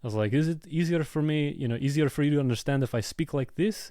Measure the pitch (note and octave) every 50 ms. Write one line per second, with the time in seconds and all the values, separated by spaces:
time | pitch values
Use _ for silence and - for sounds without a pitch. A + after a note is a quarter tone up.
0 | - A#2+ G#2+ A2 G#2+ G#2+ A2 C#3+ D#3 D#3+ E3+ D#3 - - D3+ D#3+ F3 E3 E3+ E3
1 | D#3 - - D#3 D3+ D#3 D3+ D3+ D3 C#3+ - - C#3 A#2+ A#2 A#2 C3+ C#3 C#3 D3+
2 | D3+ C3+ - - D3 C#3+ D3 D3 C#3 B2+ A#2+ A2 - - C#3 C3+ C3+ A#2+ - A#2+
3 | G#2+ - - - D#3+ D3 - C#3+ C3 - - - E3+ G#3+ G#3+ - - -